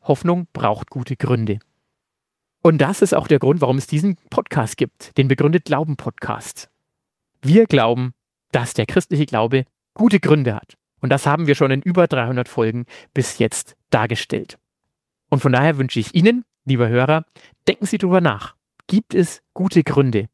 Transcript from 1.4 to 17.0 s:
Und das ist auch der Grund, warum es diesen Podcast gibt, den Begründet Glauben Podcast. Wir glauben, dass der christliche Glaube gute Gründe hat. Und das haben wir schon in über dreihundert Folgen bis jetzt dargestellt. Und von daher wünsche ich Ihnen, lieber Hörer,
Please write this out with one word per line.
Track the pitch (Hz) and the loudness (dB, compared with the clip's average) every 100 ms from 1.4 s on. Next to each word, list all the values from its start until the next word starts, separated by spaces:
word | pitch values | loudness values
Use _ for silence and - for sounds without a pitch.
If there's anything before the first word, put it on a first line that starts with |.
| 110 104 _ _ _ _ _ _ _ _ _ _ | -2 -6 _ _ _ _ _ _ _ _ _ _
Und | 170 156 | 2 2
das | 143 196 | -2 0
ist | 196 | 0
auch | 135 - | 0 2
der | 143 | 2
Grund, | 127 165 | 2 0
warum | 135 131 | 0 -2
es | - | -2
diesen | 147 196 185 _ | -2 -2 -4 _
Podcast | - - 147 110 - | -6 -2 -4 -4 -4
gibt, | 120 _ - - | -6 _ -8 -2
den | 135 | 0
Begründet | 135 147 170 | 2 2 0
Glauben | - 143 156 139 | 0 -4 -2 -6
Podcast. | 123 - - 110 - - - _ _ _ _ _ _ _ | -8 -10 -10 -10 -12 -18 -20 _ _ _ _ _ _ _
Wir | 131 190 226 | 4 4 6
glauben, | 139 117 120 127 - _ _ _ | 2 0 -2 -4 -10 _ _ _
dass | 131 120 | -4 -4
der | - 110 | -4 -2
christliche | 185 - 151 147 | -2 -2 -2 -2
Glaube | 113 113 135 131 _ _ | -2 0 -2 -4 _ _
gute | - 226 196 | -2 2 2
Gründe | - 151 120 | 2 2 0
hat. | 107 - _ _ _ | -6 -12 _ _ _
Und | 131 | -2
das | 139 147 | 0 0
haben | 156 156 | 0 0
wir | 139 | 2
schon | 139 | 2
in | 135 | 0
über | 180 180 170 | 0 2 2
dreihundert | 131 117 127 123 | 0 -2 -4 -4
Folgen | - 110 117 120 - _ | -2 -2 -2 -10 -18 _
bis | - 123 - | -4 -4 -2
jetzt | 110 - - _ _ | -2 -2 -12 _ _
dargestellt. | 113 107 113 - - - - _ _ _ _ _ _ _ | 0 0 -4 -4 -8 -8 -20 _ _ _ _ _ _ _
Und | 139 | 0
von | 143 | 2
daher | 127 151 143 | 2 2 0
wünsche | 131 123 | -4 -4
ich | 107 | 0
Ihnen, | 175 196 247 - _ | 4 4 2 -6 _
lieber | 135 127 120 | -4 0 2
Hörer, | 120 | 2